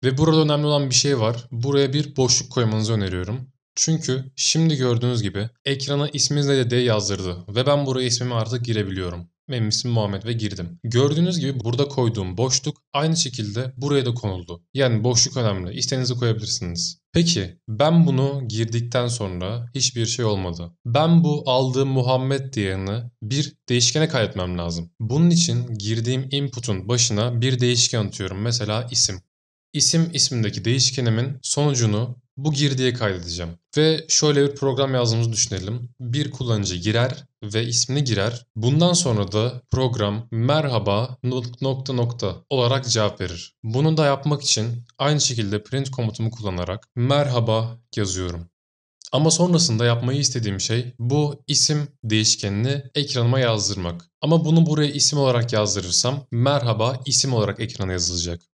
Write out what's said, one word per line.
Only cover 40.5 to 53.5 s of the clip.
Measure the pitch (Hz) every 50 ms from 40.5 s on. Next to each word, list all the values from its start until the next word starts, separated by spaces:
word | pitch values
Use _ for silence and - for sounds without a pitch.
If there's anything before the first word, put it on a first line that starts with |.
| 147 156 151 143 123 113 104 110 101 104 117 131 127 - -
nok-, | 123 123 127 120 120 - -
nokta | - 135 135 135 135 - 131
nokta" | 123 117 117 120 - - 98 87 85 _ _
olarak | 143 135 123 117 131 139 135 117
cevap | 110 110 107 101 98 -
verir. | 98 90 87 82 - - _ _ -
Bunu | 113 110 127 143 160 160 151
da | 156
yapmak | 143 139 135 139 147 147 143
için | 143 - - 113 107 117 117 120 - _ _ _
aynı | - 147 151 147
şekilde | - - 127 117 113 101 98 104 -
print | - - 135 139 135
komutumu | - - 120 110 104 - 113 113
kullanarak | 107 - 107 101 92 90 90 87 92 107 _ _ _
"merhaba" | 123 120 127 143 143 147 139 123 123 113 110 110 110 113 117 - - _ _ -
yazıyorum. | - 104 95 92 92 92 90 85 85 85 - _ _ _ _ _ _ _ _ _ _ - -
Ama | - 131 151 160
sonrasında | 156 - 175 185 175 165 170 - 117 110 120
yapmayı | 120 120 117 113 120 131 143
istediğim | 143 131 - 127 110 104 98 95
şey | - - 110 117 123 123 - _
bu | 117 120 135 147 151 147 147 - _ -
isim | 139 135 - - 156 151 147 139 _ _ -
değişkenini | 113 107 110 107 107 - - - 101 98 101 110 127 139 143 139 - _
ekranıma | 147 147 143 - 131 117 120 117 131
yazdırmak. | 127 120